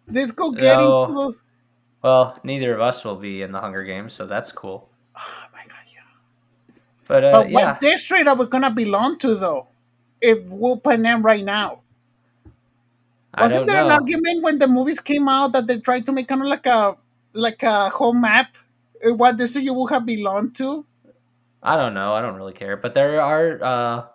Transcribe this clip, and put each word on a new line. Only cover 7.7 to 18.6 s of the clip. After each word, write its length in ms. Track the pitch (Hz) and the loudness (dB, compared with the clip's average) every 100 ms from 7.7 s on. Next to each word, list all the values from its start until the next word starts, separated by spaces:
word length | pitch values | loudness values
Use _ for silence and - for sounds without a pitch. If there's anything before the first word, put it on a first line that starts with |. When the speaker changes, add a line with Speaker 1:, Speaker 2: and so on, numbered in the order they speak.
Speaker 1:
what 80 | 139 | 2
district 480 | 285 359 - 370 285 | 2 2 0 2 2
are 80 | 262 | 2
we 100 | 247 | 0
gonna 260 | 262 269 | 0 0
belong 460 | 226 214 196 254 339 | 0 -2 0 0 -2
to, 160 | 269 208 | -2 0
though? 320 | 185 143 - _ _ _ _ _ | -2 -4 -8 _ _ _ _ _
If 280 | 233 220 185 | 2 2 -2
we'll 280 | 190 240 254 | -4 -2 0
put 240 | - 233 | 0 2
them 200 | 226 233 | 2 2
right 220 | 220 214 | 2 2
now. 380 | 196 208 190 120 _ _ _ _ _ _ - _ _ _ _ _ _ _ _ | 0 -4 -4 -8 _ _ _ _ _ _ -20 _ _ _ _ _ _ _ _
Speaker 2:
I 100 | - | 0
Speaker 1:
Wasn't 240 | 233 254 262 | 2 2 2
Speaker 2:
don't 0 | |
Speaker 1:
there 140 | 381 | 2
an 60 | 294 | 4
Speaker 2:
know. 40 | 294 | 2
Speaker 1:
argument 480 | 262 330 330 349 | 2 -2 -2 -2
when 140 | 320 302 | -2 2
the 80 | 269 | 2
movies 320 | 254 262 330 | 2 0 -4
came 300 | - 294 277 | -4 -2 0
out 220 | 269 277 | 2 2
that 160 | 262 226 | 0 -2
they 120 | 240 | -2
tried 260 | 247 247 233 | 0 -2 -2
to 40 | |
make 160 | 269 247 | -4 -4
kind 140 | 269 | -4
of 60 | 277 | -2
like 180 | 285 254 | -2 0
a, 300 | 233 202 190 _ _ _ | 2 2 -2 _ _ _
like 280 | 214 226 220 | -4 -4 -2
a 280 | 247 208 196 | 0 2 0
whole 240 | - 240 | 0 0
map? 420 | 240 226 220 262 _ | 2 2 2 0 _